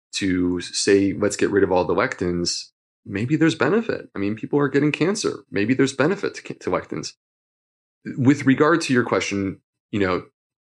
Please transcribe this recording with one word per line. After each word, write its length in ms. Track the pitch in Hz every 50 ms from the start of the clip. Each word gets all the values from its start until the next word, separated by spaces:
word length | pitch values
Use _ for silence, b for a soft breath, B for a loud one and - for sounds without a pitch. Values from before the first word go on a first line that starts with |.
| _ _ -
to 460 | - 101 95 90 90 90 90 90 87
say, 520 | - - - - - 104 101 98 98 98 95
"Let's 240 | - 104 101 -
get 140 | - 101 -
rid 120 | 101 98 95
of 80 | 90
all 140 | 92 90 87
the 100 | 78 87
lectins," 720 | 95 120 131 - - 95 87 87 87 87 - - - - - _ _ _ _ _ _ _
maybe 300 | - 98 98 123 127 156
there's 200 | 147 160 160 -
benefit. 540 | - 120 151 196 233 226 - - - - - -
I 40 | 95
mean, 160 | 98 101 110
people 240 | - - - 147 143
are 80 | 143 135
getting 220 | - 139 147 151
cancer. 480 | 143 - 151 185 214 214 - - - - - _
Maybe 240 | - 98 104 113 127
there's 200 | 135 139 131 -
benefit 420 | - 135 170 - - - - -
to 60 | -
ca-, 160 | - - - -
to 100 | - 95
lectins. 440 | 90 82 - - - - - - - _ _ _ _ _ _ _ _ _ _ _ _ _ _ _ _ _ _ - -
With 280 | - 123 131 147 - -
regard 360 | 135 131 - 151 151 170 160
to 120 | 165 - 127
your 120 | 123 120
question, 560 | - 107 95 - - 101 98 98 95 95 - _ _ _ _ _ _
you 80 | 113 101
know, 260 | 95 92 90 85 - - _ _ _ _ _ _ _